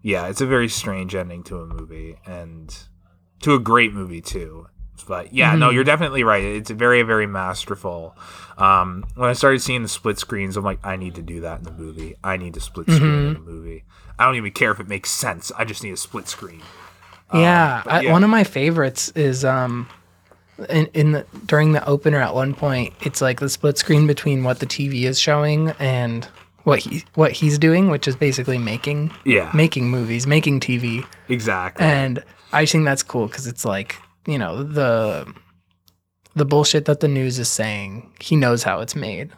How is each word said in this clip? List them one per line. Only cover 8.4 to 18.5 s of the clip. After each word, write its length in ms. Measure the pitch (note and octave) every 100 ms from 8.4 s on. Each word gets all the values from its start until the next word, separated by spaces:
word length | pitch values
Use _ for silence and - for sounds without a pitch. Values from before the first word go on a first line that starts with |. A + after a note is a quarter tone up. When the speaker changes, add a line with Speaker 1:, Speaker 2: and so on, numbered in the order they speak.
| - -
Speaker 1:
Um, 460 | G2 F#2+ F#2 F2+ -
when 160 | - B2
I 20 |
started 300 | A#2+ C#3 C3
seeing 200 | B2+ B2+
the 60 | A2
split 300 | - A2 G#2
screens, 380 | - G#2 G2 G2
I'm 80 |
like, 160 | G2 F#2
"I 120 | G2+ F#2+
need 180 | F2+
to 80 | F2
do 180 | E2 E2+
that 180 | E2 D#2+
in 60 |
the 80 | E2+
movie. 440 | E2 D#2+ D#2+ E2 -
I 140 | F#2+ F#2
need 180 | F2+
to 60 | E2
split 300 | - - E2+
screen 120 | D#3+
in 320 | D3+ D3 C#3+
Speaker 2:
Mm-hmm. 100 | D#3
Speaker 1:
the 60 | E2
movie. 320 | E2 E2 D#2+ - _ - -
I 80 | B2
don't 80 |
even 160 | B2+ G#2
care 180 | - A#2
if 100 | G2+
it 80 | F#2
makes 220 | G2 -
sense. 400 | - B2 E2+ - -
I 80 |
just 180 | A2+ G2+
need 80 | G#2+
a 40 | F#2
split 320 | - A#2 -
screen." 320 | - F#2+ E2 - - - _ - - _
Um, 100 | E3
Speaker 2:
Yeah, 420 | E3+ F3+ D#3 A#2+
Speaker 1:
but 80 | -
Speaker 2:
I, 80 | E3
Speaker 1:
yeah. 100 | C3+
Speaker 2:
one 120 | E3
of 40 | G#3
my 140 | A3
favorites 680 | G3